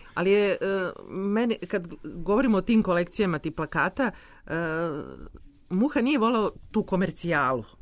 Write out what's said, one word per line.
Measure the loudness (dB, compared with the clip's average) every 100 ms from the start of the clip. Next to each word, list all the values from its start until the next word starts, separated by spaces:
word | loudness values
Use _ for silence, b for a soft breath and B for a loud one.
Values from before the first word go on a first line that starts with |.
| -10
Ali | -2 4
je, | 4 4
e, | 0 -2 -2 -4 -8 -10
meni, | -6 0 0 0 -2
kad | -4 -4 -6 -12
govorimo | -12 -8 0 2 4 2
o |
tim | 4 4
kolekcijama | 4 0 0 0 0 0
tih | -4
plakata, | -6 -4 0 0 0 -2 B B B -8
e, | -4 -2 -2 -4 -4 -10 -14 -18 -18 -20 -20 -4
Muha | 0 2 2
nije | 2 2
voleo | 4 2 0 -4 -2
tu | -2
komercijalu, | 0 0 0 -2 -2 2 2 0 -4 -10